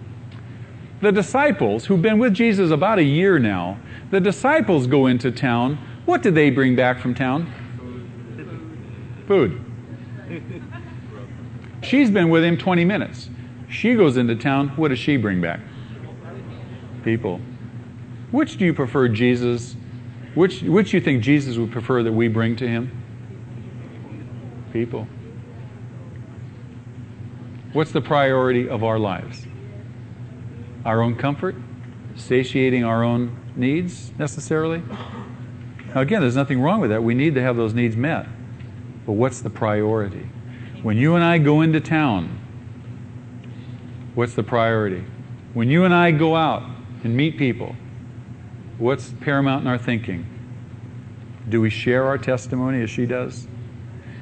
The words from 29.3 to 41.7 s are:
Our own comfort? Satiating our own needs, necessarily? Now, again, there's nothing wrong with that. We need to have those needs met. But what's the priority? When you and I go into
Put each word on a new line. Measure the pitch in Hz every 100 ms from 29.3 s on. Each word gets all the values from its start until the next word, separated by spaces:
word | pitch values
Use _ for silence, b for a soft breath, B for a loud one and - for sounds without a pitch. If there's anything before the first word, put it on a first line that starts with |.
| - - - - - - - - - - - - - - -
Our | 117 113
own | 117 117
comfort? | 139 143 185 - - - - - - -
Satiating | - 127 127 139 131 123
our | 117 113
own | 117 120 120 123 - 127
needs, | 127 156 180 - - -
necessarily? | 151 - - 156 160 170 175 B B B B B - - - - -
Now, | 135
again, | 139 220
there's | 127 131
nothing | 139 127
wrong | 147 214
with | 127
that. | 110
We | 113
need | 123 160 131
to |
have | 127 117
those | 113
needs | 117 120 110
met. | 147 131 - - - - - - - - -
But |
what's | 104 131 127
the | 117
priority? | - 110 104 107 110 101 92 - - - B B B
When | 113 107
you | 147 170
and |
I | 170 170
go | 147 151
into | 160